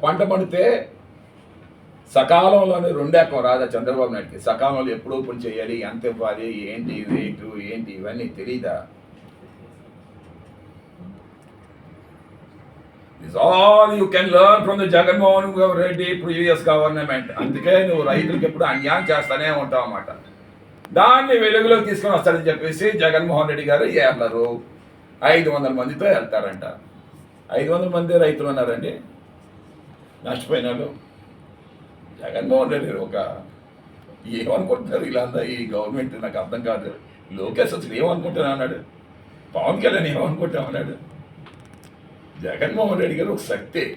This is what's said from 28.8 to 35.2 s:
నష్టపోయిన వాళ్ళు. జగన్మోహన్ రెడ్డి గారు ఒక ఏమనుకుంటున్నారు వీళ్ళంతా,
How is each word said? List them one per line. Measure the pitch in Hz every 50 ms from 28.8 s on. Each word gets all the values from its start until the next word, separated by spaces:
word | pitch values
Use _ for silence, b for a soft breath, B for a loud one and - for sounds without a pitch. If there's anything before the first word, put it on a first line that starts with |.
| - 85 - - - - - - - - - - - - - - - - - - - - - - - - - - -
నష్టపోయిన | 123 127 123 - - 156 131 120 123
వాళ్ళు. | 120 - - - - - - - - - - - - - - - - - - - - - - - - - - - - - -
జగన్మోహన్ | - - 113 - - - 131 127 - 147
రెడ్డి | 143 - -
గారు | - 95 95
ఒక | - - 101 92 - - - - - - - - - - - - - - - - - - - - - - -
ఏమనుకుంటున్నారు | - - - - 185 - - - - - - - -
వీళ్ళంతా, | 139 127 123